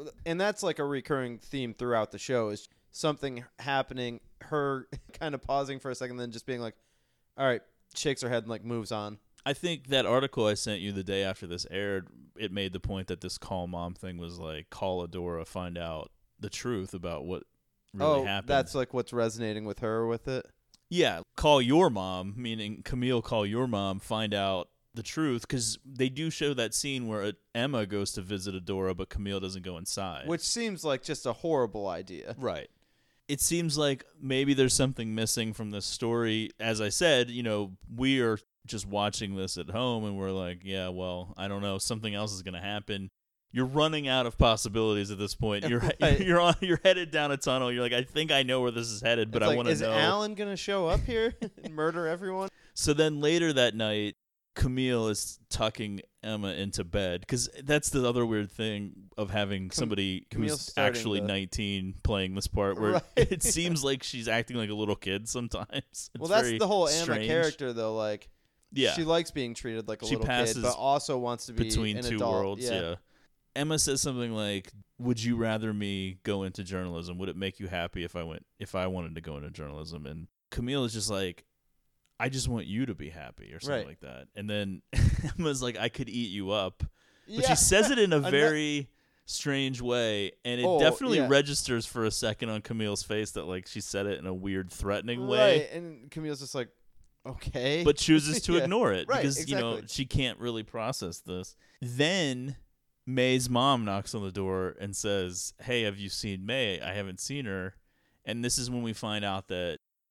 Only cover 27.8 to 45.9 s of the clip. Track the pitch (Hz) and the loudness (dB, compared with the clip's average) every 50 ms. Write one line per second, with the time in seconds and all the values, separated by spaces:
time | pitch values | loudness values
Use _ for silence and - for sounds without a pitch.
27.8 | 107 92 104 101 101 - - 107 92 92 104 95 90 101 95 95 87 90 98 95 | -2 0 0 -2 -2 -2 -4 -8 -6 -6 -6 -4 -4 -4 -6 -6 -4 -4 -2 0
28.8 | 95 92 92 87 95 - - 110 101 98 98 95 95 92 92 92 87 92 90 82 | 0 0 -2 -2 -6 -6 -6 -4 -4 -2 -2 -2 -4 -4 -6 -8 -10 -10 -10 -8
29.8 | 92 - - 101 98 92 85 65 - 156 170 165 - - - 233 233 220 190 156 | -6 -6 -6 -4 -4 -6 -6 -6 -4 -2 -2 -2 0 -2 -2 0 -2 -2 -4 -2
30.8 | 156 156 135 131 - - 151 - - 127 113 - - 165 160 135 120 104 95 107 | 0 0 0 0 -2 -6 -6 -4 -2 -4 -4 -2 0 2 4 4 2 2 0 -4
31.8 | 101 95 85 82 95 - 90 71 - 85 - - 127 110 85 73 62 - _ _ | -4 -4 -4 -6 -6 -10 -12 -12 -10 -10 -10 -4 -4 -4 -4 -4 -8 -12 _ _
32.8 | _ _ _ _ _ _ _ _ _ - 143 135 - - 170 170 170 160 143 151 | _ _ _ _ _ _ _ _ _ -6 -2 0 2 2 2 2 0 0 0 2
33.8 | 147 143 135 123 - - _ - 135 131 131 131 139 139 139 135 131 123 - - | 2 2 2 0 -4 -18 _ -10 -4 0 2 2 4 4 6 6 6 6 6 4
34.8 | 135 131 131 - 113 110 110 113 113 107 - 123 110 110 107 - 110 104 104 101 | 4 2 0 -2 -4 -4 -2 0 0 0 0 0 -2 -2 -2 -6 -6 -6 -6 -6
35.8 | - - - - 123 117 117 117 117 113 110 110 110 - - - 107 113 113 107 | -6 -6 -4 -2 0 0 2 2 2 2 2 0 -2 -4 -6 -4 -2 0 0 2
36.8 | 107 104 101 - 175 165 143 123 123 120 117 123 120 113 107 104 104 95 95 - | 0 0 2 4 4 6 6 6 4 2 0 -4 0 0 0 0 0 -4 -6 -14
37.8 | - - 117 117 131 135 135 131 120 113 110 104 - _ _ _ _ - 120 104 | -14 -12 -4 0 2 2 4 4 4 2 2 0 -4 _ _ _ _ -10 -8 -8
38.8 | 95 98 101 101 104 104 - - 113 98 98 95 95 92 - 87 80 76 - 110 | -6 -2 0 0 0 0 0 -2 -4 -4 -4 -4 -4 -4 -4 -6 -6 -4 -4 -2
39.8 | 127 123 120 110 107 104 98 98 95 95 95 95 90 87 90 87 92 95 98 95 | 0 0 0 -2 -2 -4 -4 -4 -4 -2 -2 -2 -4 -6 -6 -8 -8 -6 -4 -4
40.8 | 92 92 90 90 92 90 90 90 90 92 - - 95 98 101 101 101 101 95 95 | -4 -4 -4 -4 -4 -4 -4 -6 -8 -10 -10 -8 -6 -6 -4 -4 -2 -2 -2 -2
41.8 | - - 117 110 113 107 101 101 107 107 101 92 87 95 90 85 92 101 104 107 | -2 -4 -4 -4 -4 -4 -4 -4 -4 -4 -6 -8 -8 -10 -10 -8 -8 -6 -6 -6
42.8 | 104 - 104 98 95 92 _ _ _ _ _ _ _ _ - 123 127 127 135 151 | -6 -6 -8 -8 -8 -10 _ _ _ _ _ _ _ _ -2 -2 -2 0 4 4
43.8 | 151 156 160 151 143 135 127 131 123 117 - - 131 117 113 104 - 110 98 113 | 4 4 2 0 0 2 2 2 2 0 4 6 6 6 6 6 2 -2 2 2
44.8 | 110 110 104 104 101 98 104 95 104 98 - - 117 107 104 101 - - 120 117 | 4 4 4 2 0 -2 -2 -4 -4 -4 -2 -2 0 0 0 0 0 2 2 2
45.8 | 104 147 | 2 2